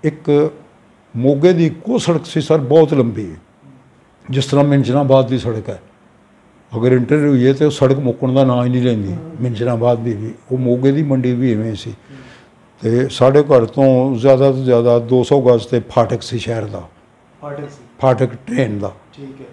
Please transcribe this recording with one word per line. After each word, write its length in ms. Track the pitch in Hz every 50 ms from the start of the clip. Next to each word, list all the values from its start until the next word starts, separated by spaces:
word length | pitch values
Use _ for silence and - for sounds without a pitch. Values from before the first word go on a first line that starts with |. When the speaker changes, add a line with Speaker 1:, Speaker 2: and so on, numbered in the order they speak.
| -
Speaker 1:
ਇੱਕ 480 | 156 151 - - - 147 147 151 156 151 - - - _ _ _ _ _ _ _ _ _ 117
ਮੋਗੇ 360 | 123 135 143 139 151 180 185
ਦੀ 120 | 165 170
ਇੱਕੋ 320 | 156 - - - 214 247 247
ਸੜਕ 280 | - - 170 156 -
ਸੀ 160 | - - 165
ਸਰ, 160 | 135 - 156 156
ਬਹੁਤ 360 | 135 123 147 165 160 143 160
ਲੰਬੀ, 420 | 139 120 117 107 104 107 87 80 82 _ _ _ _ _ - - - _ _ _ _ _ _ _ _ _ -
ਜਿਸ 160 | 127 135 131
ਤਰ੍ਹਾਂ 200 | - - 143 143
ਮਿੰਜਨਾਬਾਦ 640 | 147 143 139 131 - 123 143 143 131 135 135 131 113
ਦੀ 100 | 131 123
ਸੜਕ 320 | - 127 113 110 101 -
ਹੈ, 120 | 95 92 - _ _ _ _ _ _ _ _ _ _ _ _ _ _ _ _ _ - 117
ਅਗਰ 140 | 113 127
ਇੰਟਰਵਿਊ 380 | 127 127 123 113 147 151 147 147
ਹੋਈ 180 | 143 127 123 131
ਹੈ 60 | 139
ਤੇ 120 | 135 156
ਉਹ 60 | 151
ਸੜਕ 280 | 139 - 139 127 135 139
ਮੁੱਕਣ 340 | 143 127 113 - - 127 127
ਦਾ 100 | 135 135
ਨਾਂ 220 | 131 123 123 123
ਹੀ 40 | 123
ਨਹੀਂ 140 | 123 127 123
ਲੈਂਦੀ। 320 | 123 117 107 101 95 90 - - - - -
ਮਿੰਜਨਾਬਾਦ 580 | 117 127 117 104 117 120 120 113 117 120 120 117
ਦੀ 140 | 117 117 110
ਵੀ, 200 | 101 107 113 117 - _ _
ਉਹ 60 | 127 127
ਮੋਗੇ 340 | 127 123 123 123 127 135
ਦੀ 120 | 139 147 160
ਮੰਡੀ 300 | 143 135 131 127 123 123
ਵੀ 180 | 120 131 127
ਇਵੇਂ 240 | 113 104 110 113 107
ਸੀ। 180 | 98 - 117 107 - _ _ 135 131 - - - - _ _ _ _ _ _ _ _
ਤੇ 280 | - 110 117 120 127 127
ਸਾਡੇ 340 | - - 139 131 135 147 147
ਘਰ 220 | 143 151 127 110
ਤੋਂ 500 | 101 - 139 139 135 131 127 127 135 135
ਜ਼ਿਆਦਾ 360 | 113 113 139 135 127 135 139
ਤੋਂ 120 | 135 131 131
ਜ਼ਿਆਦਾ 360 | 127 123 117 117 120 120 120
ਦੋ 240 | 117 110 127 127 120
ਸੌ 180 | - 147 143
ਗਜ਼ 260 | 123 123 123 117 104 -
ਤੇ 120 | - 120
ਫਾਟਕ 420 | 104 - - 127 117 104 107 117
ਸੀ 180 | - - - 117
ਸ਼ਹਿਰ 260 | - - 117 113 104
ਦਾ। 240 | 104 104 92 82 82 _ _ _ _ _ _ _ _ _ _
Speaker 2:
ਫਾਟਕ 280 | - 147 143 147 143 139
ਸੀ? 140 | - - - - _ _
Speaker 1:
ਫਾਟਕ 280 | - 135 127 - 135 113 110 - - -
train 320 | 233 - 135 110 104 101
ਦਾ। 120 | 101 98 95 - _ _ _
Speaker 2:
ਠੀਕ 280 | - 139 135 131 135
ਹੈ। 40 | 135 120